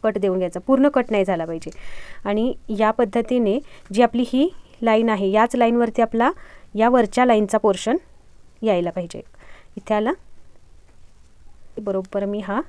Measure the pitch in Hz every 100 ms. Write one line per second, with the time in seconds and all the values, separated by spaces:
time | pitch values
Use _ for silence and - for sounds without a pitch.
0 | 220 202 196 185 180 180 - 269 285 277
1 | 247 214 190 175 165 165 160 - - -
2 | - - 202 208 240 - - 214 214 220
3 | 233 233 226 247 220 226 294 - - 196
4 | 240 240 247 254 320 - - - 226 220
5 | 233 208 190 208 240 247 233 240 233 233
6 | 226 226 247 381 - - - 208 220 254
7 | 220 - 254 220 208 214 214 190 - 320
8 | - - - - - - 220 185 175 175
9 | 170 - - - - - - - - 214
10 | 214 370 - - - - - - - -
11 | - - - - - - - - 208 190
12 | 190 202 202 202 196 202